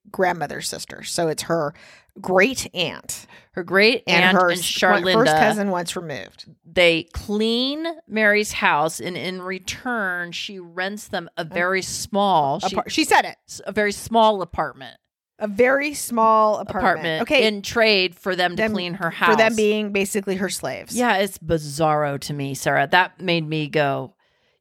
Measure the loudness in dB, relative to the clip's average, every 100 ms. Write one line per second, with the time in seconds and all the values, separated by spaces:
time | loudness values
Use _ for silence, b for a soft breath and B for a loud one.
0 | -14 -2 -2 0 -6 -8 -10 -10 -12 -14
1 | -8 -4 -2 -4 -2 -2 -2 B B B
2 | B -12 0 4 4 2 -8 -6 -6 -6
3 | -14 -14 -16 B B -10 0 4 4 4
4 | 2 4 6 6 4 2 -2 0 2 4
5 | 4 4 4 4 4 2 -2 -2 -4 -8
6 | -8 -10 -12 _ -20 _ -4 4 4 4
7 | -2 -12 -6 -2 0 0 -2 -4 -8 -10
8 | -8 0 2 2 0 0 2 2 0 -4
9 | -8 -8 -8 -8 -10 -10 -10 -10 -6 -4
10 | -4 -4 -8 -10 -12 -12 -12 -8 -6 -8
11 | -8 -10 -8 -10 -6 -2 0 -2 -4 -8
12 | -4 0 2 4 2 0 -2 -4 -4 -2
13 | 2 2 2 -8 _ -14 -6 -2 -2 -4
14 | -2 4 4 2 -4 -6 -6 -8 -20 -20
15 | _ _ _ -10 -6 2 4 4 -2 -6
16 | -4 2 4 6 4 0 -4 0 0 2
17 | 0 -2 2 4 4 0 -4 2 4 4
18 | 2 -4 -4 0 0 0 -2 -2 -4 -4
19 | -6 0 2 4 4 4 0 0 -2 -2
20 | -2 -4 -4 -4 -4 -4 -8 -8 -8 -2
21 | 0 2 0 -4 -4 -4 -2 0 2 2
22 | 0 -4 -8 -6 -6 -4 0 2 4 4
23 | 2 -2 -2 -2 -2 -4 -2 0 0 -2
24 | -8 _ _ _ _ _